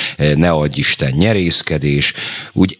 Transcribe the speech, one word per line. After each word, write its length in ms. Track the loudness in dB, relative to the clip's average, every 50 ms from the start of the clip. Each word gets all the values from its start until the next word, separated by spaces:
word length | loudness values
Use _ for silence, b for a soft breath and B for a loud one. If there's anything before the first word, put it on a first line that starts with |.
| B B B
eh, 180 | 0 0 2 4
ne 160 | 4 4 2
adj 280 | 2 2 0 -2 -2 -2
Isten, 340 | -2 -2 -2 0 -2 -2 0
nyerészkedés. 960 | 2 2 2 2 2 2 2 0 0 0 -2 -2 -2 0 0 0 0 0 -2 B B B B B B B B B
Úgy 260 | 2 2 2 0